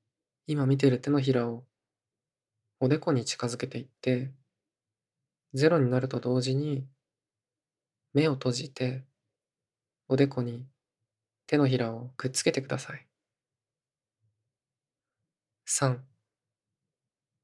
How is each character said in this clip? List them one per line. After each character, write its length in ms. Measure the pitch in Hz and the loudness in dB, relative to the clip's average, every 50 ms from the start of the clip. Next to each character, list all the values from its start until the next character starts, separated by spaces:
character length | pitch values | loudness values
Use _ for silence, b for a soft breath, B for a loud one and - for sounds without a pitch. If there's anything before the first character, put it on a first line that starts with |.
| _ _ _ _ _ _ _ _ _ - | _ _ _ _ _ _ _ _ _ -4
今 180 | 151 147 139 | -2 0 2
見 120 | 131 135 135 | 2 4 4
て 120 | 143 139 | 6 4
る 100 | 127 123 | 4 4
手 80 | - 143 | 2 0
の 100 | 147 143 | 0 2
ひ 140 | 131 135 127 | 2 2 2
ら 140 | 123 120 117 | 2 0 -2
を 180 | 117 117 123 _ _ _ _ _ _ _ _ _ _ _ _ _ _ _ _ _ _ _ _ _ _ _ | -4 -8 -12 _ _ _ _ _ _ _ _ _ _ _ _ _ _ _ _ _ _ _ _ _ _ _
お 80 | 131 127 | 0 2
で 120 | 147 143 | 2 2
こ 120 | - 180 | 2 0
に 140 | 151 127 113 | 0 0 0
近 220 | - - - - 120 | -4 -6 -4 -4 -4
づ 100 | 117 120 | -4 -6
け 100 | - 127 | -8 -8
て 100 | - 117 | -8 -10
い 40 | |
っ 60 | 123 - _ _ | -12 -14 _ _
て、 320 | - 127 127 123 131 135 - - _ _ _ _ _ _ _ _ _ _ _ _ _ _ _ _ _ _ _ _ _ _ - | -2 0 0 0 -2 -6 -10 -14 _ _ _ _ _ _ _ _ _ _ _ _ _ _ _ _ _ _ _ _ _ _ -2
ゼ 160 | 135 139 160 | 2 4 4
ロ 100 | 170 160 | 4 4
に 120 | 135 123 | 4 2
な 80 | 123 127 | 2 0
る 80 | 127 127 | 0 -2
と 140 | 131 127 | -4 -4
同 180 | - 123 123 127 | -2 -2 0 0
時 160 | 123 131 131 | 0 0 -2
に 320 | 135 147 151 143 135 135 - _ _ _ _ _ _ _ _ _ _ _ _ _ _ _ _ _ _ _ _ _ _ _ _ - | -2 -2 -2 -4 -4 -6 -10 _ _ _ _ _ _ _ _ _ _ _ _ _ _ _ _ _ _ _ _ _ _ _ _ 0
目 160 | 139 151 160 | 2 2 2
を 40 | 143 | 2
閉 200 | 135 - 127 120 | 0 -2 -2 -4
じ 180 | 123 143 - | -4 -6 -10
て、 340 | - - 131 123 127 131 - - _ _ _ _ _ _ _ _ _ _ _ _ _ _ _ _ _ _ _ - | -8 -6 -6 -6 -6 -8 -12 -16 _ _ _ _ _ _ _ _ _ _ _ _ _ _ _ _ _ _ _ 0
お 80 | 131 | 2
で 120 | 131 139 135 | 2 2 2
こ 140 | 139 - | 0 -2
に 280 | 120 120 117 120 127 131 _ _ _ _ _ _ _ _ _ _ _ _ _ _ _ - | -6 -6 -8 -10 -12 -16 _ _ _ _ _ _ _ _ _ _ _ _ _ _ _ 0
手 100 | - 147 | 2 4
の 100 | 143 127 | 4 4
ひ 100 | 131 120 | 4 2
ら 140 | 120 113 | 0 -2
を 220 | 113 117 120 123 - | -4 -8 -10 -14 -8
く 140 | - - 131 | -6 -6 -4
っ 20 | |
つ 120 | 135 - - | -4 -2 0
け 100 | 175 160 | 0 0
て 80 | 135 | 0
く 80 | 131 135 | -2 -4
だ 100 | 139 131 | -6 -8
さ 160 | - - - | -8 -10 -14
い。 120 | - - _ _ _ _ _ _ _ _ _ _ _ _ _ _ _ _ _ _ _ _ _ _ _ _ _ _ _ _ _ _ _ _ _ _ _ _ _ _ _ _ _ _ _ _ _ _ _ _ _ _ _ _ | -16 -18 _ _ _ _ _ _ _ _ _ _ _ _ _ _ _ _ _ _ _ _ _ _ _ _ _ _ _ _ _ _ _ _ _ _ _ _ _ _ _ _ _ _ _ _ _ _ _ _ _ _ _ _
三、 420 | - - - 143 131 123 127 - - _ _ _ _ _ _ _ _ _ _ _ _ _ _ _ _ _ _ _ _ _ _ _ _ _ _ | -6 -2 0 0 0 0 -2 -8 -16 _ _ _ _ _ _ _ _ _ _ _ _ _ _ _ _ _ _ _ _ _ _ _ _ _ _